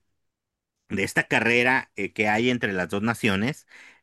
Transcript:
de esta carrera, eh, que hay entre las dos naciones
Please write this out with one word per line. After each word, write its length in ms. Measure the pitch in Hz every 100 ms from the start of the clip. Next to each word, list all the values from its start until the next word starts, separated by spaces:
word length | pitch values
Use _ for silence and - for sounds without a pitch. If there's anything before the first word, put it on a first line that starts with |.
| _ _ _ _ _ _ _ _ -
de 140 | 104
esta 200 | 98 160 -
carrera, 640 | 131 113 120 123 131 - -
eh, 180 | 95
que 140 | - 107
hay 200 | 107 123
entre 240 | 123 120
las 160 | 95 85
dos 120 | 98
naciones 680 | 110 113 117 95 117 - - - - -